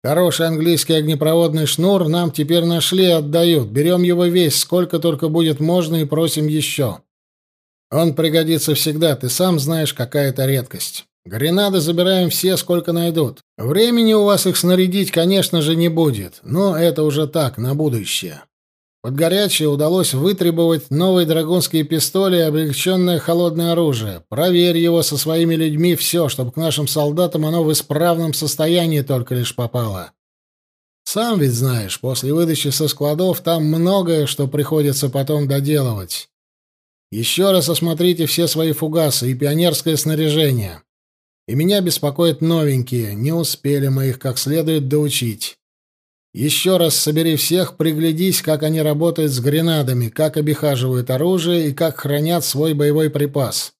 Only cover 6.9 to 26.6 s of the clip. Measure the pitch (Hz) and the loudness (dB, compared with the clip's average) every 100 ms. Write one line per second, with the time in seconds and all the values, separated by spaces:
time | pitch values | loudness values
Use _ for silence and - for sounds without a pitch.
6.9 | 87 _ _ _ _ _ _ _ _ _ | -4 _ _ _ _ _ _ _ _ _
7.9 | 143 165 151 160 160 160 160 - 147 160 | 0 0 0 2 2 2 0 0 0 0
8.9 | 151 165 131 123 - 185 165 135 165 147 | 0 0 0 -4 0 2 2 0 -2 -2
9.9 | - 120 147 139 131 135 135 123 92 - | -4 -4 0 -2 0 0 0 -4 -10 -10
10.9 | - - _ - 101 151 185 202 190 156 | -10 -18 _ -10 -4 0 2 2 0 0
11.9 | 170 180 190 175 - 185 180 - 175 170 | -2 0 2 0 0 -2 -2 -2 -2 0
12.9 | 170 170 165 135 - _ - 117 175 233 | -2 -2 -2 -4 -6 _ -8 -2 0 2
13.9 | 233 220 214 202 196 190 - 175 185 185 | 4 4 4 4 2 2 0 2 2 2
14.9 | 196 190 165 170 196 156 165 151 165 170 | 0 0 0 2 2 2 0 0 2 0
15.9 | 160 160 107 92 - - 160 196 160 170 | 2 0 0 -8 -14 -6 0 0 2 2
16.9 | 156 151 143 151 165 135 - 123 143 156 | 2 0 0 -2 0 -2 -2 -4 -2 -2
17.9 | 117 95 - 90 73 - _ _ _ _ | -2 -4 -6 -8 -14 -20 _ _ _ _
18.9 | _ 123 135 165 190 202 - 151 143 151 | _ -8 0 2 2 0 0 0 2 2
19.9 | 185 165 131 170 196 170 165 170 165 - | 2 0 0 0 2 0 2 2 2 -2
20.9 | 143 185 180 160 160 156 180 - 160 147 | 0 2 4 2 0 2 0 2 -2 0
21.9 | 160 - 190 196 180 160 151 156 135 185 | -2 0 0 2 2 2 0 -2 -2 0
22.9 | 185 180 170 - 170 175 160 170 170 160 | 2 2 0 0 0 0 0 0 2 2
23.9 | 120 107 87 _ 107 175 175 175 170 170 | 0 -4 -8 _ -2 2 4 2 2 2
24.9 | 170 151 143 156 165 170 160 160 151 175 | 2 0 -2 -2 0 0 0 0 2 2
25.9 | 160 - 175 151 - 120 156 | 0 0 0 -2 -2 -6 -2